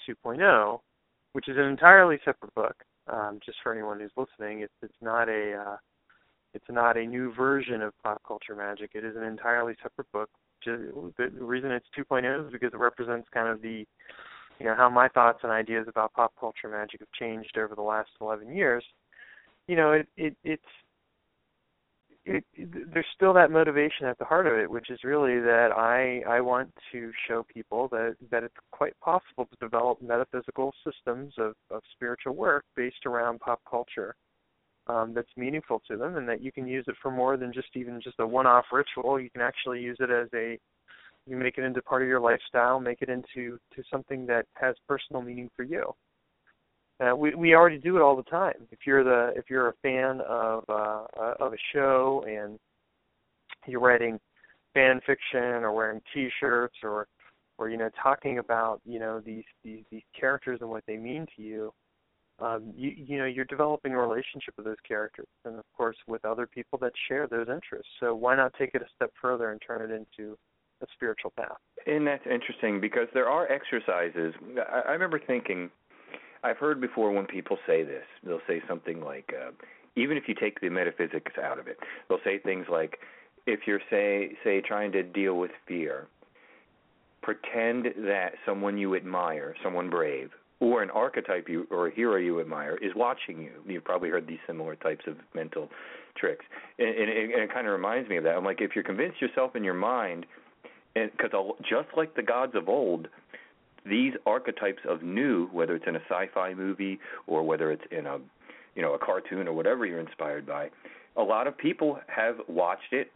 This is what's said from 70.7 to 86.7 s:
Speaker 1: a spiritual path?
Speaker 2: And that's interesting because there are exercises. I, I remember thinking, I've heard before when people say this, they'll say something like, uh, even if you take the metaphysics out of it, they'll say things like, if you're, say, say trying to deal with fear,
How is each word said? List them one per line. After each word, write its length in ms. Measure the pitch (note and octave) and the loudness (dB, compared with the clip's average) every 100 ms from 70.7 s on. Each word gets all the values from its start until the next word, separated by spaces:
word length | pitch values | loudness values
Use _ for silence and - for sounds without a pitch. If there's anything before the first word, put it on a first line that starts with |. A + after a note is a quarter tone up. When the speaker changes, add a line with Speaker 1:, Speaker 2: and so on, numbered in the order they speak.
| - | -16
Speaker 1:
a 40 | B2+ | -16
spiritual 380 | - A#2 G#2+ - - | -6 -4 -4 -8 -8
path? 200 | - - _ - - | -10 -10 _ -8 -2
Speaker 2:
And 180 | D3+ D3 | 0 0
that's 200 | C#3 B2+ | -2 -2
interesting 520 | A#2+ - - A2 G2+ | -2 -4 -2 0 0
because 260 | G#2+ A#2+ A#2 | 0 0 0
there 140 | C3 A#2+ | 2 2
are 220 | D#3 F3 | 2 2
exercises. 840 | - - A#2 - F2+ E2+ E2+ E2 D#2+ A2+ B2+ | 0 -2 -4 0 0 0 -2 -4 -4 -8 -6
I, 320 | - B2 - | -2 -2 0
I 20 | |
remember 280 | D#3+ F#3 D3+ - | 0 0 -2 -2
thinking, 440 | B2 G#2+ F2+ F2 _ _ - - - - - | -4 -2 -6 -6 _ _ -20 -20 -20 -20 -6
I've 140 | A#2 A#2 | -4 -2
heard 240 | D3 C#3+ | -2 0
before 320 | B2 A#2+ G#2+ | -2 0 2
when 140 | G2+ G2 | 2 -2
people 320 | F#2+ - - - | -8 -4 -4 2
say 160 | E2 | 2
this, 220 | D2 D2+ - - | 2 -6 -14 -16
they'll 160 | F#2 E2 - | -6 -6 -2
say 140 | E2+ E2 | -4 -4
something 360 | E2 E2+ E2 | -8 -8 -10
like, 280 | D2 C#2 - C2 | -10 -12 -10 -10
uh, 140 | B1+ - - - - - | -10 -14 -20 -20 -8 -2
even 180 | C#3 D3+ | 0 -2
if 80 | - | -4
you 40 | |
take 280 | - G#2+ - | -2 -2 -2
the 80 | F2+ | -4
metaphysics 640 | F#2 F2 - E2+ D#2+ - - | 0 -2 -2 -4 -4 -8 -8
out 220 | C#2+ - | -6 -8
of 80 | - | -10
it, 100 | - - - - | -14 -14 -14 -4
they'll 140 | F#2 | -2
say 160 | G2+ G2 | -2 -4
things 280 | G2 F#2 F2 | -2 -4 -2
like, 260 | E2 D#2+ - - - - _ - | -2 -2 -6 -18 -20 -20 _ -4
if 220 | G#2+ - | -4 0
you're, 140 | G2+ - | -2 0
say, 480 | G#2 G2+ G2+ G2 - | 0 2 0 -2 -4
say 200 | A2 G2 | 0 0
trying 320 | F#2+ G#2 G#2 | 0 -4 -2
to 100 | F#2+ | -2
deal 340 | F2+ G2 G2 F2 | -2 0 0 0
with 140 | F2 - - | -2 -8 -10
fear, 400 | F2 D2+ C2+ D#2 _ _ _ - - _ | -6 -4 -6 -10 _ _ _ -20 -20 _